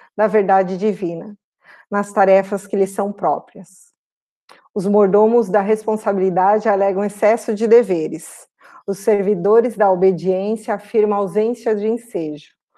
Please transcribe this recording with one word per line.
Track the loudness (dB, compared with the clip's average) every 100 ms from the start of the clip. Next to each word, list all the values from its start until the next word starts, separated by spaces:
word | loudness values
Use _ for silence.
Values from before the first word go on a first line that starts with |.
| _ -2
da | 0
verdade | 2 2 2 0 -2
divina, | -4 -4 -6 -8 -12 -18 _ _ _ -20 _
nas | -6 -2
tarefas | 2 4 4 2 -6 -4
que | -2
lhes | -2
são | -2 -6
próprias. | -4 -2 -2 -6 -20 -20 _ _ _ _ _ _ _ _ -20 _
Os | -6 0
mordomos | 2 4 4 4 2 2
da | 0
responsabilidade | 0 -2 -2 -4 -2 -2 0 2 2 2 0
alegam | 0 0 -2
excesso | -4 0 0 0 -2
de | -4 2
deveres. | 4 4 -2 -4 -8 -14 -20 -20 _ _ -14 -10
Os | -4
servidores | 0 0 0 0 2 2 2 0
da | 0
obediência | 2 2 0 -2 -2 -4 -6 -6
afirmam | -8 -4 -2 0 0
ausência | -2 -2 -2 -2 -4 -2
de | -2
ensejo. | -6 -6 -8 -8 -10 -16 _ _